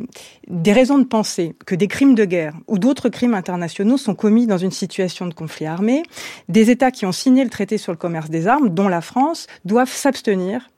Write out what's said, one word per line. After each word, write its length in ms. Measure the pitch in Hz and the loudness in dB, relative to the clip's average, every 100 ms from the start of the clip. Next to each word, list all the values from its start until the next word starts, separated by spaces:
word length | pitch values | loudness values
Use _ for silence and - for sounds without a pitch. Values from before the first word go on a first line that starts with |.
| - - - _ - | -14 -16 -20 _ -10
des 240 | 175 165 | -2 4
raisons 260 | 214 254 277 | 4 6 4
de 60 | |
penser 500 | 262 220 - - 165 - - | 2 0 -2 -4 -6 -8 -6
que 80 | |
des 120 | 180 202 | -2 -2
crimes 280 | - 277 | 2 2
de 100 | 226 | 4
guerre 300 | 202 180 156 165 - | 2 -2 -4 -10 -6
ou 120 | 202 | 0
d'autres 320 | 233 285 247 | 0 0 -4
crimes 240 | - 247 | -2 -2
internationaux 640 | 208 175 180 170 - 202 262 | -2 -4 -6 -6 -2 0 0
sont 160 | - | -2
commis 320 | 180 214 220 233 | -2 2 2 2
dans 100 | 185 | 0
une 140 | 185 | -2
situation 560 | - 196 - 180 - 180 | -4 -6 -4 -4 -6 -10
de 80 | |
conflit 320 | 160 160 - 156 | -10 -14 -8 -8
armé, 360 | 170 214 269 339 - - - - | -2 0 0 -2 -12 -16 -14 0
des 220 | 190 220 | 4 6
États 200 | 247 262 | 4 2
qui 140 | 254 | 0
ont 80 | 190 | -4
signé 320 | 170 269 254 | -2 2 4
le 60 | 254 | 2
traité 260 | - 196 214 | -4 -4 -4
sur 160 | - | -4
le 60 | 165 | -6
commerce 320 | 175 165 156 | -6 -6 -4
des 160 | 165 175 | -2 2
armes, 240 | 277 240 | 2 2
dont 180 | 165 202 | 2 0
la 140 | 170 | 0
France, 460 | - 247 285 330 - - 180 | -2 -2 0 -2 -12 -14 0
doivent 260 | 226 254 | 0 0
s'abstenir 800 | - 277 262 - 190 180 240 - | 0 -2 -2 -2 -2 -2 -6 -10